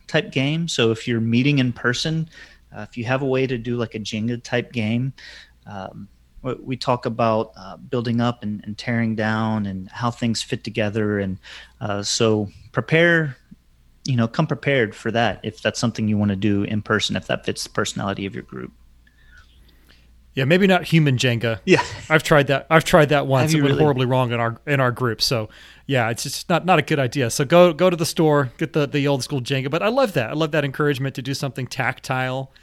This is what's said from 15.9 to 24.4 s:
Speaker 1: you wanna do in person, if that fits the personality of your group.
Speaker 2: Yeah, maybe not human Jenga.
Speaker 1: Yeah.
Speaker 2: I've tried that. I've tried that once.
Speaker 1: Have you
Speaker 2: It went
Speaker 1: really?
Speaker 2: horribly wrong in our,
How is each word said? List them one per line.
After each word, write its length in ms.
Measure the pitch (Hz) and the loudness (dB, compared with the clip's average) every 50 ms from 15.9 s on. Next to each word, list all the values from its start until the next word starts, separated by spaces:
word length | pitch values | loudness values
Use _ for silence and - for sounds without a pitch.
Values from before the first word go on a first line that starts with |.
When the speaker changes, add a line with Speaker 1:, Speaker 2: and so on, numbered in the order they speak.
| - - 110 | -2 0 -2
Speaker 1:
you 120 | 104 107 101 | 0 2 2
wanna 160 | 104 101 98 | 2 2 0
do 280 | 95 110 104 101 101 101 | 0 0 2 2 2 0
in 200 | - 110 107 - | -2 -4 -6 -2
person, 320 | - 107 101 - - 101 | 0 -2 0 0 -2 -4
if 100 | 92 - | -6 -2
that 200 | - - - - | -4 -4 -4 -2
fits 180 | - - - - | -6 -6 -6 -10
the 80 | - | -6
personality 560 | - - 104 - - 123 107 98 98 - 98 | -4 -4 -4 -4 -4 -6 -4 -4 -6 -6 -8
of 80 | 98 117 | -8 -8
your 80 | 127 - | -12 -14
group. 280 | - 65 64 64 64 _ _ - _ _ _ _ _ _ _ _ - - - - _ _ - - _ _ _ _ _ - _ _ _ - - _ _ - | -12 -14 -14 -14 -14 _ _ -20 _ _ _ _ _ _ _ _ -20 -20 -20 -20 _ _ -20 -20 _ _ _ _ _ -20 _ _ _ -20 -20 _ _ -4
Speaker 2:
Yeah, 100 | 131 135 | -2 2
maybe 220 | 131 175 185 202 | 4 4 6 6
not 160 | 190 185 175 143 | 6 4 2 2
human 340 | - 156 165 151 143 127 | 4 4 4 6 6 4
Jenga. 440 | 117 - 123 117 110 120 117 113 - - | 2 2 0 0 2 0 -2 -2 -2 4
Speaker 1:
Yeah. 160 | 190 175 - - - - - - - | 4 4 4 4 -4 -10 -14 -2 2
Speaker 2:
I've 100 | 156 156 | 2 2
tried 240 | - - 165 143 135 | 4 6 4 4 6
that. 200 | 143 139 135 - - | 4 0 -2 2 4
I've 140 | 160 156 - | 4 4 4
tried 260 | - - 160 151 131 | 6 6 6 6 6
that 160 | 151 143 139 | 4 0 2
once. 280 | 135 135 127 131 151 160 | 2 2 2 4 4 4
Speaker 1:
Have 40 | |
you 0 | |
Speaker 2:
It 60 | 151 139 | 2 4
went 80 | 139 | 2
Speaker 1:
really? 120 | 139 139 151 | 4 4 4
Speaker 2:
horribly 220 | 147 131 127 127 | 4 4 2 2
wrong 260 | 123 131 127 127 117 | 2 2 2 2 0
in 80 | 120 | 0
our, 220 | 117 | 0